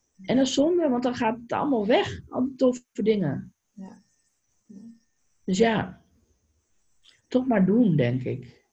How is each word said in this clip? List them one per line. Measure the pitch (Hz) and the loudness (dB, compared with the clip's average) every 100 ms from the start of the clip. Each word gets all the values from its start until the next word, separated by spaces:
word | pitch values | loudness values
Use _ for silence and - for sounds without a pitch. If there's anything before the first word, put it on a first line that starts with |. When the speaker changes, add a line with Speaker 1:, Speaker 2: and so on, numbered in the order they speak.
| _ _ | _ _
Speaker 1:
En | 190 240 | -2 2
dat | 262 | 2
is | |
zonde, | - 302 349 311 | 2 2 2 2
want | 247 | 0
dan | 254 247 | -2 -2
gaat | 220 226 | -2 -4
het | - | -6
allemaal | 233 294 240 202 | -4 0 0 2
weg, | 302 381 - - | 2 0 -6 -10
al | - 254 | -6 -4
die | - | 0
toffe | 254 247 - - | 0 0 -6 -4
dingen. | 208 208 156 127 - - _ | 0 0 -2 -4 -10 -18 _
Speaker 2:
Ja. | - 190 - _ _ _ _ _ _ _ | -20 -20 -20 _ _ _ _ _ _ _
Ja. | 196 233 - _ _ _ _ | -20 -20 -20 _ _ _ _
Speaker 1:
Dus | - 190 | -6 0
ja, | 226 208 - - _ _ _ _ _ _ _ _ _ _ _ _ _ | 2 2 -4 -10 _ _ _ _ _ _ _ _ _ _ _ _ _
toch | 254 254 | -2 0
maar | 214 185 | 2 2
doen, | 220 226 147 | 4 4 2
denk | 120 123 | 0 -2
ik. | 123 117 - - _ | -4 -8 -12 -20 _